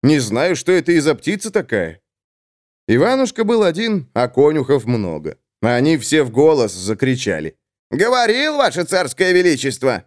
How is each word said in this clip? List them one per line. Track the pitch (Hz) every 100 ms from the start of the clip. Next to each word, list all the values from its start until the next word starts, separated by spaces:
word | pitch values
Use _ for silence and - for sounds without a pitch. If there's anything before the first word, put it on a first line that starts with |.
Не | 135 151
знаю, | 117 113 165 165
что | -
это | 180 165
и | 170
за | 147 -
птица | - 208 220
такая». | 208 - 107 85 82 _ _ _ _ _ _ _ _ -
Иванушка | 113 185 262 262 - 214
был | 233
один, | 202 165 226 202 135
а | - 123
конюхов | - 147 156 127 139 110
много. | 120 95 78 76 - _ _
Они | 117 123 139 160
все | 117 156
в | 135
голос | 113 151 151 110
закричали: | 92 95 107 131 127 107 82 78 - _ _ _
«Говорил, | 135 214 254 233 233 302 294
ваше | 247 139
царское | 170 190 156 - 185
величество!» | 180 180 139 135 120 135 110